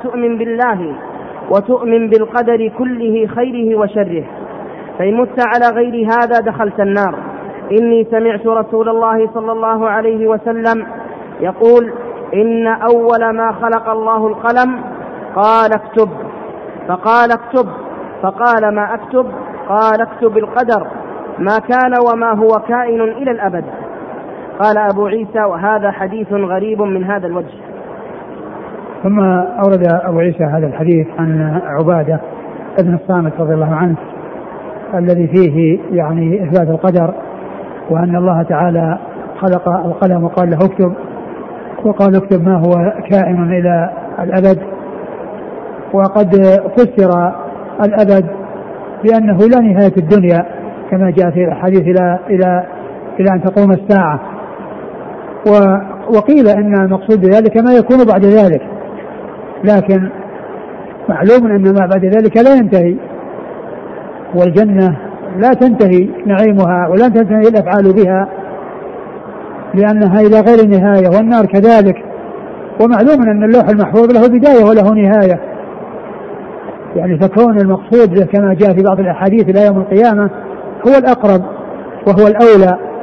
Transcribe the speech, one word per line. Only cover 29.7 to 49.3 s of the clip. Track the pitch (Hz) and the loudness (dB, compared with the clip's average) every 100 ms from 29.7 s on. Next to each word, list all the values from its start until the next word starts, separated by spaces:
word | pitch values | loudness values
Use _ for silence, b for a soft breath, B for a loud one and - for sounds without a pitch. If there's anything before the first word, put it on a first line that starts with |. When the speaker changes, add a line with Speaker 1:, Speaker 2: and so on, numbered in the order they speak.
| 190 175 170 | 2 2 0
Speaker 2:
أبو | 180 165 | 0 0
عيسى | 175 170 | 0 0
هذا | 156 156 151 | -2 -2 -4
الحديث | 123 160 170 160 - | -2 0 0 0 -4
عن | 165 160 156 160 | -2 -2 -2 -4
عبادة | 160 143 160 170 151 160 - - - - - - | -4 -2 0 0 -2 -4 -6 -14 -16 -16 -6 -2
ابن | 175 | 0
الصامت | 175 - 180 160 156 | -2 -2 -2 -2 -4
رضي | 156 | -2
الله | 160 151 160 | -2 -2 -2
عنه | 175 156 - - - - - - - - - | -2 -2 -8 -16 -16 -16 -16 -16 -16 -16 -8
الذي | 185 175 175 160 | -2 0 0 2
فيه | 180 175 151 160 175 - | 2 2 2 0 0 -2
يعني | 175 156 165 165 202 | -4 -2 -2 -2 -2
إثبات | 165 180 160 | 0 0 0
القدر، | 160 185 175 165 - - - - - - - - | 0 0 0 0 -4 -12 -14 -14 -14 -14 -12 -4
وأن | 165 175 175 | -2 -2 0
الله | 180 165 | 0 0
تعالى | 165 151 175 170 160 180 - - - - | 0 0 0 0 -2 -4 -10 -14 -14 -4
خلق | 190 180 180 | -2 0 -2
القلم | 175 170 170 190 175 | -2 -4 -2 0 0
وقال | 165 - 175 | -2 0 0
له: | 160 | 2
"اكتب"، | 190 190 180 - - - - - - - - - 214 | 0 2 -2 -2 -12 -14 -14 -14 -16 -16 -14 -6 -2
وقال: | 202 196 190 | 0 2 2
"اكتب | 196 185 175 | 2 0 2
ما | 180 | 2
هو | 170 175 180 214 - | 2 2 0 -4 0
كائن | 196 180 180 170 | 0 2 0 0
إلى | 180 175 170 170 - - - | 0 0 0 -2 -8 -12 -8
الأبد". | 175 190 190 185 - - - - - - - - - - - - - | -2 2 4 2 -2 -12 -12 -12 -12 -14 -14 -14 -14 -14 -14 -14 -4
وقد | 196 196 208 196 196 190 196 190 247 | 0 2 2 4 4 6 4 4 2
فسر | 240 - 185 175 175 - - - - - | 2 2 2 2 -2 -4 -10 -14 -12 -4
الأبد | 208 214 202 196 165 - - - - - - - | 0 2 4 4 2 -6 -12 -14 -14 -16 -16 -2
بأنه | 214 226 214 | 2 2 2